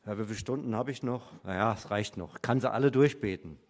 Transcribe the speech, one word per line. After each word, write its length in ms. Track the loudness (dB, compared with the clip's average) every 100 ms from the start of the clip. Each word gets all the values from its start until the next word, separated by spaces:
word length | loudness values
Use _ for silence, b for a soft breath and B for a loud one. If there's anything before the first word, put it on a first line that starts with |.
| -6
„Ja, 100 | -6
wie 80 |
viele 140 | -4 -6
Stunden 380 | -4 -4 -2 -2
hab 120 | -2
ich 140 | -4
noch?“ 300 | -4 -4 -8 -14
„Na 120 | -6
ja, 180 | 2 2
es 160 | 0 -2
reicht 260 | -2 -2 -6
noch, 240 | -10 -6
kann 200 | 0 2
sie 100 | 2
alle 220 | 4 4
durchbeten.“ 680 | 6 4 4 -4 -4 -8 -16